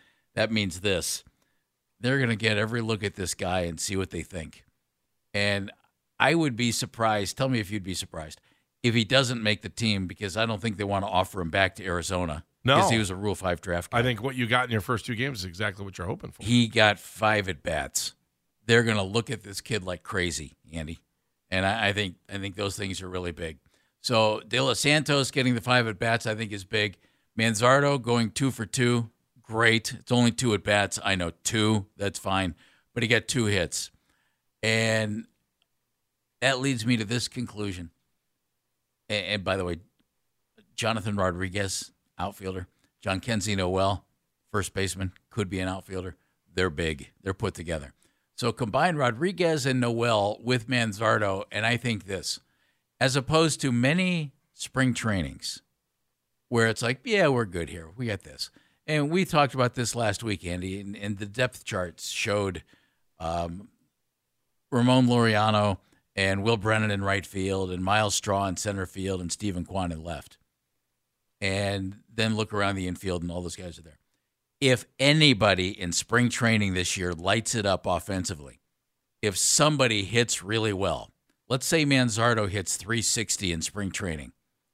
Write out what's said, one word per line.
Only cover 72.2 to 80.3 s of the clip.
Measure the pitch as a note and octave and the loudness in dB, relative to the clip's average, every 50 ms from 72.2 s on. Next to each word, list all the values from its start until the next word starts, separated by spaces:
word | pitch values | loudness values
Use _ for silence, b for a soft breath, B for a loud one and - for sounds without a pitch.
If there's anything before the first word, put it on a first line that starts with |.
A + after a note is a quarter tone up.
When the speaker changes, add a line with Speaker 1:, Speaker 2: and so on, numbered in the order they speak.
| A2 A2 G#2+ | 0 0 0
Speaker 1:
look | G#2+ G#2+ - G#2 | 0 -2 -2 0
around | G2+ G2+ G2+ G2 | 0 0 0 0
the | F#2+ F#2 | -2 -4
infield | F#2 F2 - G2 F#2 F2+ F2 | -6 -6 -6 -4 -4 -2 -2
and | E2+ E2+ | -4 -6
all | E2+ F2+ | -6 -6
those | F2+ E2 - | -8 -8 -10
guys | G2+ F#2 F2 D#2 | -10 -12 -14 -14
are | E2 D#2+ | -16 -20
there. | D#2 C#2+ _ _ _ _ _ _ _ _ _ _ _ _ - | -20 -20 _ _ _ _ _ _ _ _ _ _ _ _ 0
If | C#3+ C3 B2 - - _ _ | 4 4 4 2 0 _ _
anybody | - C3+ C#3+ D3+ D#3+ D#3 C#3+ A#2+ F#2+ A2 G2+ F#2+ F#2 F#2 F#2+ G#2 - | 2 4 4 6 8 8 6 6 6 6 4 4 4 2 -2 -4 -4
in | F#2 F2 | -6 -4
spring | E2+ - - - A2+ A#2+ B2 A2+ | -2 -2 -2 2 2 4 4 2
training | - - B2 A2+ A2+ G#2 G#2 F#2+ F#2 | 2 2 2 2 4 4 2 2 0
this | F#2 F2 - - | 0 -2 -2 -2
year | F#2+ F2 F2+ F2 | -2 -2 -4 -4
lights | D#2+ F2 F#2+ G#2+ A#2 A2 - A#2+ | -2 0 0 0 0 0 -2 -2
it | A2+ G2 | -2 0
up | G2 F#2 - - | 0 0 0 0
offensively, | G2 F2 D#2+ - - F#2+ F#2 E2+ - F2+ D2 C#2+ C2 - _ _ _ _ _ _ _ _ _ _ _ _ - | -2 -2 -2 -2 -4 -4 -4 -4 -6 -8 -10 -12 -18 -20 _ _ _ _ _ _ _ _ _ _ _ _ -4
if | A2 G#2 F#2 | -2 -2 0
somebody | - - - - - D3 D#3 D3+ C3+ C3 A#2 A2 G2+ G2 | 2 2 2 4 6 4 4 4 4 2 2 2 0 -2
hits | F2+ A2+ A#2 A#2+ - | 0 2 2 2 2